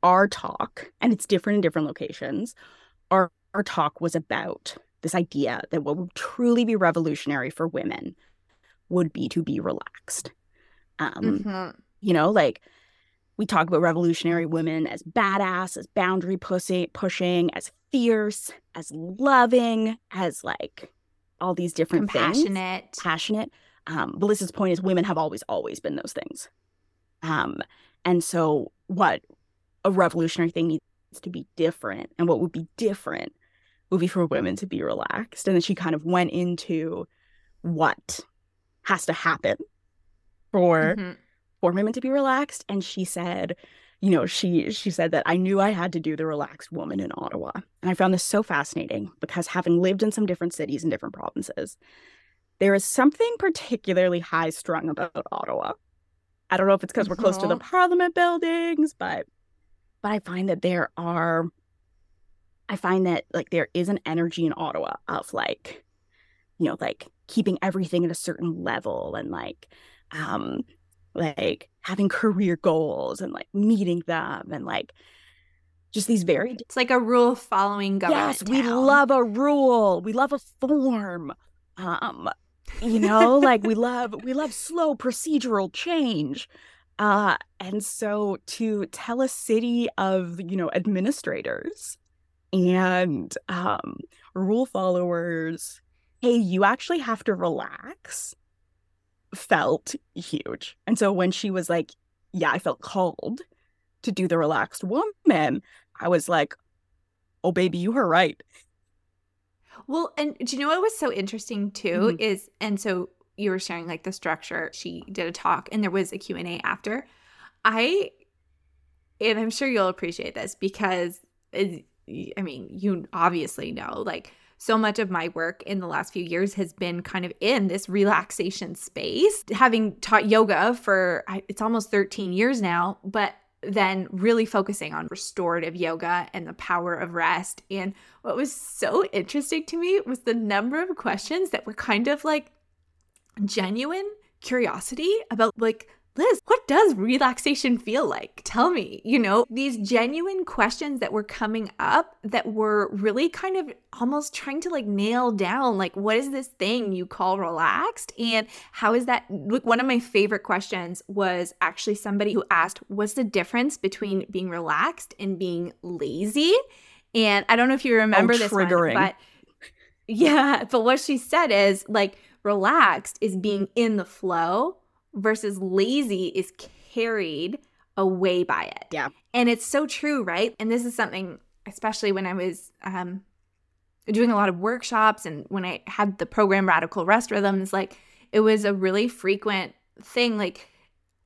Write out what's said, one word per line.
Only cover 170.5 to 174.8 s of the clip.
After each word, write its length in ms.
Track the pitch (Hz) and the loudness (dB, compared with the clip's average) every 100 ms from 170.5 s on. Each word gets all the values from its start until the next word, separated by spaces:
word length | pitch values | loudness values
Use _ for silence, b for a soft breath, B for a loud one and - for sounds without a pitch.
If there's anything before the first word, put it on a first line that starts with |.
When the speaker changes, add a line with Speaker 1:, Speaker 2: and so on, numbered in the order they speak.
| 285 214 | 2 0
Speaker 2:
but 120 | 247 | 2
what 180 | 233 277 | 4 2
she 160 | - 262 | 0 -4
said 340 | - 320 311 | 0 2 4
is, 360 | 202 202 196 - | 6 4 4 0
like, 300 | 208 202 b b _ | 0 0 b b _
relaxed 760 | 202 202 196 320 208 151 - - | -2 2 4 6 6 4 -4 -4
is 160 | 214 185 | -4 -2
being 320 | 208 202 190 240 | -2 0 -2 0
in 200 | 233 208 | 0 0
the 80 | |
flow 720 | 180 - 185 170 165 202 320 - | -4 -6 -2 0 0 0 -2 -6